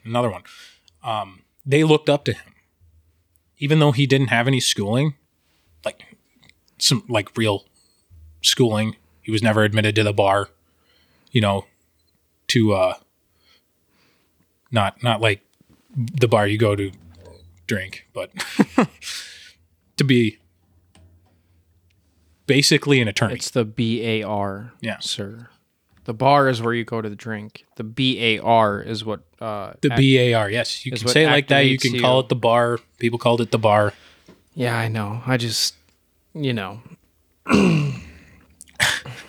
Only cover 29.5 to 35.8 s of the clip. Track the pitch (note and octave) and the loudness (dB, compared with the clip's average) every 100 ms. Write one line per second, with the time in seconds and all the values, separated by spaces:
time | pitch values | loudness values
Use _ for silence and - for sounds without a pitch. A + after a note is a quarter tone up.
29.5 | G#2 G2 - C#3+ A#2 C3+ C3 B2 A2+ G#2 | -10 -12 -4 -2 2 4 6 4 2 0
30.5 | A2+ A2+ - C3 B2+ A#2 C3+ D#3 C3 C#3 | -2 -4 -6 -8 -6 0 2 4 2 2
31.5 | C#3 C#3 C3 B2+ B2+ B2+ B2+ B2+ B2 A#2 | 2 2 2 -2 0 2 2 2 0 2
32.5 | A#2 A#2+ A#2 _ - A#2+ A#2 B2 A#2 A2+ | 2 2 -2 _ -4 -4 0 0 0 0
33.5 | A2+ A2 G#2 G#2 - - _ _ - _ | 0 4 4 2 -2 -18 _ _ -20 _
34.5 | - B2 A#2 A2+ A2 G#2 A2+ A#2+ B2+ A#2 | -6 -4 -2 -4 -4 -6 -8 -4 -2 -2
35.5 | A2 - - | -4 -4 -6